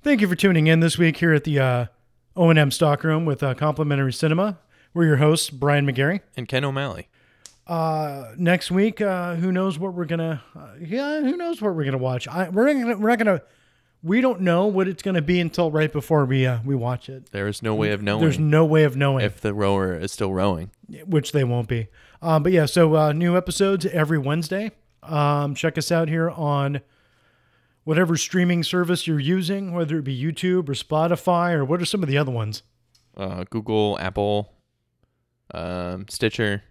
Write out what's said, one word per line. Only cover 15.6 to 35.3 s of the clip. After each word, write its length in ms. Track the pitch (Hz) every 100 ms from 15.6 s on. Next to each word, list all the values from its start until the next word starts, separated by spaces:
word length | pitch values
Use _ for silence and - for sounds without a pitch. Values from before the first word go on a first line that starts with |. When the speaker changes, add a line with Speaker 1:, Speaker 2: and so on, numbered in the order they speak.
| 165
Speaker 1:
right 200 | 156 156
before 340 | 151 - 156 131
we, 220 | 131 131
uh, 120 | 120 120
we 100 | 135
watch 320 | 117 123 -
it. 240 | 135 -
Speaker 2:
There 160 | 101 101
is 140 | 104
no 140 | 110 107
way 160 | 107
of 100 | 104
knowing 200 | 101 104
Speaker 1:
There's 180 | 160 170
no 260 | 151 156 160
way 180 | 156
of 140 | 151 131
knowing. 260 | 139 135
Speaker 2:
if 160 | 104 -
the 140 | 110
rower 420 | 104 98 98 95 87
is 160 | 95
still 220 | - 98
rowing. 380 | 92 101 87 92 _ - - 190
Speaker 1:
Which 260 | 160 -
they 120 | 147
won't 240 | 127 120 113
be. 200 | 120 110 _ _ _
Um, 200 | 165 160
but 80 | 151
yeah, 140 | 180 147
so, 300 | - 160 156
uh, 180 | 151
new 240 | 147 175 175
episodes 480 | 180 - 196 196 175
every 320 | 180 151 160
Wednesday. 540 | 135 156 156 190 214 - _ _
Um, 500 | - 151 147 147 143 139
check 220 | 165 156
us 140 | 151
out 180 | 170 165
here 200 | 160 165
on 500 | 165 147 143 139 143 - _ _ _ _ _ _ _ _ _ -
whatever 320 | 156 180 165
streaming 460 | - 180 175 175
service 440 | 160 180 175 175 -
you're 120 | 151
using, 520 | 135 185 175 196 196
whether 240 | 175 160 160
it 40 |
be 160 | 135 127
YouTube 480 | 147 156 185 180 147
or 60 |
Spotify, 800 | 135 - 156 165 170 - 175 175
or 100 | 165
what 180 | 135 175
are 40 | 175
some 180 | 208
of 60 | 165
the 80 | 139
other 140 | 147
ones? 320 | 120 107 107 _ _ _ _ _ -
Speaker 2:
Uh, 300 | 95 92 92
Google, 480 | 113 107 107 104 101
Apple, 500 | 92 101 104 104 104 _ _ _ _ _ _ _ _